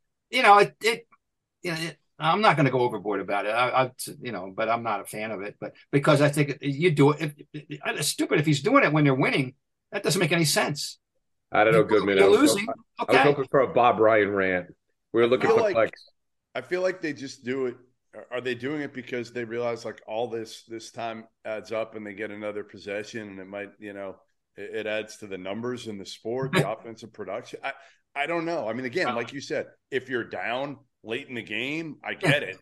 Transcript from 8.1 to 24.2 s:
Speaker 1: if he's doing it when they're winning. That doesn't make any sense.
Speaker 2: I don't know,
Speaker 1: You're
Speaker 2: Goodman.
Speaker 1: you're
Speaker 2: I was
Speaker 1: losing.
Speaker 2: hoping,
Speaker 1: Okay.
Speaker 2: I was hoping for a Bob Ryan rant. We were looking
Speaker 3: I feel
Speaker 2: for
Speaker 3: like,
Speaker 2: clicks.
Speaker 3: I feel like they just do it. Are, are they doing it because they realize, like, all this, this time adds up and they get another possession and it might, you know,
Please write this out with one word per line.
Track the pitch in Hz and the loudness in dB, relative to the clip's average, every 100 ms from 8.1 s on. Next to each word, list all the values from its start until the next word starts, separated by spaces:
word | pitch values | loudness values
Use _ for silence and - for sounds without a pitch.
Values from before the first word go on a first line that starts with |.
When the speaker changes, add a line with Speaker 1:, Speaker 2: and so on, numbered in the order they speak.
| - 311 180 | -4 0 0
Speaker 1:
if | 156 | 2
he's | 127 | 0
doing | 180 277 | 4 4
it | 180 | 4
when | 156 | 4
they're | 143 131 | 4 4
winning. | 214 196 127 - _ _ _ | 2 0 -2 -8 _ _ _
That | 208 | -4
doesn't | 220 175 | -2 0
make | 160 | 2
any | 170 151 | 2 2
sense. | 160 - 147 - - _ _ _ _ _ | 2 0 -4 -10 -14 _ _ _ _ _
Speaker 2:
I | 98 | 2
don't | 110 | 6
know, | 113 | 6
Speaker 1:
You're | 101 | 6
Speaker 2:
Goodman. | 104 98 95 | 4 6 6
Speaker 1:
you're | 98 | 8
Speaker 2:
I | |
was | 247 | 8
Speaker 1:
losing. | 294 - 226 | 6 2 -2
Speaker 2:
hoping, | 226 _ - | -10 _ -8
Speaker 1:
Okay. | - 131 | 2 6
Speaker 2:
I | 143 | 6
was | 143 | 2
hoping | 135 | 2
for | 143 | 2
a | 120 | 2
Bob | 123 120 104 | 4 4 6
Ryan | 110 110 98 | 6 6 4
rant. | 98 92 90 87 _ _ _ _ | 2 0 0 -4 _ _ _ _
We | 113 | 2
were | 120 | 4
looking | 123 - | 4 4
Speaker 3:
I | |
feel | 226 | 4
Speaker 2:
for | |
Speaker 3:
like, | 214 180 | 4 2
Speaker 2:
clicks. | - - - _ _ _ _ 127 | 0 -2 -20 _ _ _ _ -12
Speaker 3:
I | |
feel | 120 180 | -6 -2
like | 185 185 | -2 -2
they | 156 | -6
just | 135 135 - | -8 -12 -10
do | 117 135 127 | -6 -4 -4
it. | 117 _ _ _ 107 | -6 _ _ _ -20
Are, | - 123 | -10 -6
are | |
they | 127 117 | -6 -6
doing | 135 151 | -6 -6
it | 139 | -8
because | 127 113 123 117 | -10 -8 -8 -6
they | 123 | -8
realize, | 113 120 120 113 113 | -6 -4 -4 -4 -8
like, | - - | -12 -8
all | 110 120 | -6 -4
this, | 113 107 - - | -6 -10 -16 -16
this | 113 - | -16 -14
time | 123 113 113 - _ 107 | -10 -10 -10 -16 _ -10
adds | 107 104 | -10 -6
up | 110 113 107 | -6 -6 -10
and | 104 | -12
they | |
get | 98 107 | -10 -10
another | 104 107 104 | -8 -8 -8
possession | 101 101 98 101 107 117 104 | -12 -14 -8 -8 -8 -12 -12
and | 95 | -14
it | 95 | -12
might, | 101 101 - | -12 -12 -14
you | 104 | -14
know, | 98 98 92 | -12 -12 -14